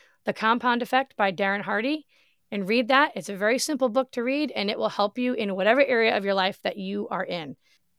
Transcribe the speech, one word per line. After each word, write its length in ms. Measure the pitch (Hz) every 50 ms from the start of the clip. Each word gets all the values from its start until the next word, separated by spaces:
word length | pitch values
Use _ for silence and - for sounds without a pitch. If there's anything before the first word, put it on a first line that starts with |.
| _ _ _ _ _
The 80 | 214 202
Compound 500 | - 214 220 233 240 247 247 240 240 240
Effect 340 | - 262 262 269 - _
by 140 | - 208 196 185
Darren 300 | 156 196 196 196 208 185
Hardy, 440 | 185 208 202 226 277 302 311 - _ _ _ _ _ _ _ _ _
and 180 | 220 202 190 180
read 200 | 226 247 247 220
that. 240 | 262 269 294 311 -
It's 140 | 202 - -
a 80 | 202
very 220 | 180 202 214 247 262
simple 300 | - - 311 247 262 247
book 240 | 208 262 262 - -
to 100 | 247 233
read, 300 | 254 269 294 302 247 -
and 180 | 214 202 202
it 80 | 214 -
will 100 | 220 208
help 300 | - - 202 208 - 247
you 160 | 247 247 247
in 220 | - 220 202 190
whatever 280 | 190 190 208 240 277 277
area 320 | - 254 226 226 220 -
of 80 | 202 196
your 100 | 196 196
life 260 | 196 185 196 190 - -
that 140 | 202 -
you 320 | 208 190 190 202 202 208 -
are 160 | - 175 185
in. 320 | - 180 175 156 - - - _ _ _ _ _ _ _